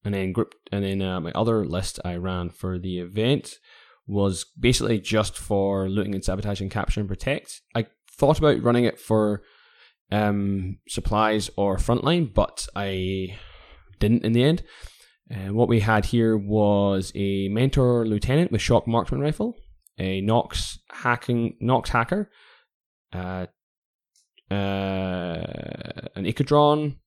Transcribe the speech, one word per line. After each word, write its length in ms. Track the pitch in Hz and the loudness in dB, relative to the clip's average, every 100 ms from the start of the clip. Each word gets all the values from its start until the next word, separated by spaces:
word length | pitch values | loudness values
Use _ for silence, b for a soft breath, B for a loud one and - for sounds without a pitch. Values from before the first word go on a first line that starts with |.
And 100 | 104 | -4
then 160 | 98 92 | -2 -2
group, 240 | 92 - - - | -2 -4 -8 -8
and 140 | 101 | -4
then, 180 | 98 98 | -2 -2
uh, 160 | 95 92 | -2 -4
my 140 | 82 | -4
other 340 | - 113 110 82 | -2 0 0 0
list 320 | 87 92 - | -4 -6 -8
I 100 | 90 | -8
ran 360 | 87 92 90 87 | -6 -4 -4 -6
for 280 | - 95 90 | -6 -6 -6
the 220 | 92 90 | -4 -6
event 560 | 87 104 117 143 - - b b b b - | -6 -2 2 0 -2 -20 b b b b -4
was 380 | 101 98 92 - - | 0 2 0 -8 0
basically 440 | 117 123 110 110 | 2 2 2 0
just 360 | - 110 107 - | 2 0 0 -6
for 520 | - 101 98 98 95 | -2 0 2 0 0
looting 260 | 101 101 | -2 -2
and 100 | 95 | -2
sabotage 360 | - 95 104 98 | -2 -2 -4 -4
and 100 | 95 | -4
capture 300 | 107 - - | -4 -2 -2
and 80 | 101 | -4
protect. 520 | - - 143 - - _ | -4 -4 -4 -8 -20 _
I 120 | 117 110 _ _ - | -6 -6 _ _ 0
thought 220 | 143 156 | 2 4
about 240 | 151 - | 4 4
running 220 | 120 120 | 2 2
it 160 | 117 - | 2 -2
for, 420 | - 110 104 101 b b b b b b _ | 0 2 2 -2 b b b b b b _
um, 680 | 104 104 101 98 98 92 - - | 0 2 0 0 -2 -4 -10 -10
supplies 640 | - - 107 110 107 98 - | -6 0 2 2 2 -2 -2
or 200 | 98 95 | 0 2
frontline, 540 | - 120 143 175 135 | 2 0 2 0 0
but 360 | - - - - - | 0 0 -4 -10 -8
I 600 | 101 95 92 95 92 101 B B B B B - | -4 -4 -2 -4 -6 -10 B B B B B -2
didn't 260 | 104 117 | 2 2
in 60 | 110 | 2
the 120 | 117 | 4
end. 180 | 135 175 B B B B B B _ | 4 2 B B B B B B _
Uh, 240 | 95 95 | -10 -4
what 160 | 107 120 | 0 4
we 120 | 117 | 4
had 240 | 104 107 | 4 2
here 320 | - 120 113 110 | 2 2 4 2
was 720 | 101 107 104 101 101 95 95 - | 0 2 4 4 2 0 -4 -4
a 320 | 98 98 98 | -2 -2 -2
Mentor 580 | 104 135 139 123 120 113 | 2 2 4 4 2 2
Lieutenant 460 | 107 - 143 180 | 0 2 2 2
with 100 | 110 | 0
Shock 240 | - 120 - | 4 2 4
Marksman 340 | 113 - 127 | 0 0 -2
Rifle, 340 | 147 156 226 - - - _ - | -2 -2 -4 -6 -20 -20 _ -6
a 220 | 95 95 | -4 -2
Nox 580 | 101 113 - - - - _ | 2 2 2 -6 -6 -10 _
hacking, 640 | - 123 120 - 120 117 - | -4 -2 0 0 -2 -2 -2
Nox 300 | 113 127 - | 0 2 2
Hacker, 400 | 120 117 196 202 b b b b _ _ _ _ | 0 0 -2 -4 b b b b _ _ _ _
uh, 340 | 90 92 92 90 _ _ _ _ _ _ _ _ _ _ | -10 -8 -6 -8 _ _ _ _ _ _ _ _ _ _
uh, 20 | 101 98 98 98 95 95 90 87 82 - 50 50 50 50 - - | -4 -2 -2 -2 -2 -4 -4 -4 -6 -8 -8 -10 -12 -12 -12 -12
an 100 | - | -6
Ichadron 720 | 92 - 135 147 147 151 151 - | -4 -2 2 4 4 2 -2 -8